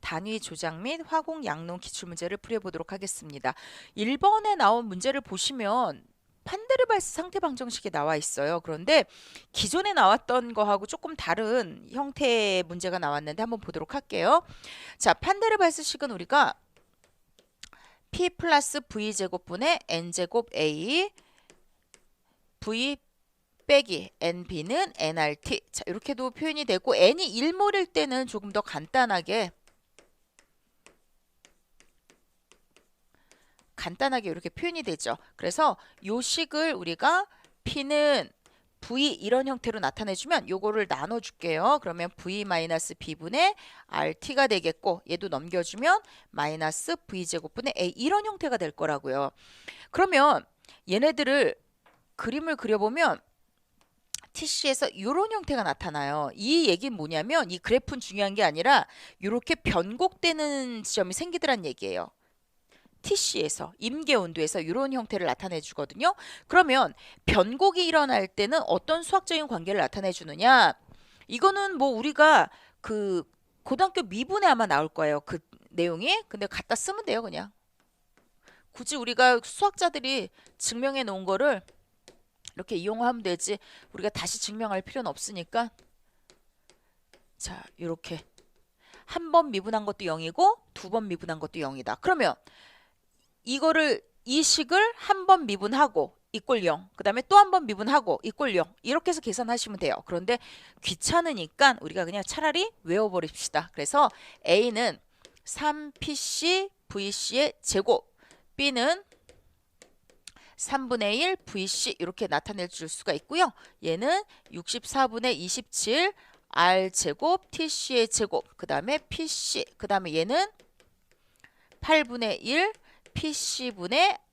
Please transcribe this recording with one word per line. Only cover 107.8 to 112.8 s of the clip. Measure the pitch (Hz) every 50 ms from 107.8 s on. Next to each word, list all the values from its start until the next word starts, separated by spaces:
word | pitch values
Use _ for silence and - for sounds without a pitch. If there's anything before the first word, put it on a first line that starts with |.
| 202 - 226 - - _ _ _ _ _ - _ _ _ _
B는 | - 277 285 262 240 233 285 339 370 403 _ _ _ _ _ - _ _ _ _ _ _ _ _ _ - _ _ _ _ _ _ _ _ - - - - - _
삼분의 | _ - - - 269 269 247 247 233 214 202 208 240
일 | 311 359 381
브이 | 370 _ - - 202 190
씨 | 190 - - - 254 - _
이렇게 | 165 170 185 - 226
나타낼 | 185 160 147 - - 208 202 180 175
줄 | - -